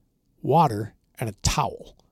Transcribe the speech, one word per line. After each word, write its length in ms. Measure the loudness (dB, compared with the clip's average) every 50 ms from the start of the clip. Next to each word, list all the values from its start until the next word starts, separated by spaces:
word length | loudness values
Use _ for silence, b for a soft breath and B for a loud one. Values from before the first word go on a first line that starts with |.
| _ _ _ _ _ _ _ _
water, 540 | -2 2 4 4 4 4 0 -4 -6 -8 -12 _ _ _ _ -8
and 100 | -8 -8
a 40 | -8 _
towel. 540 | -2 -2 0 0 -2 -4 -4 -10 -18 -20 -20 _ _ _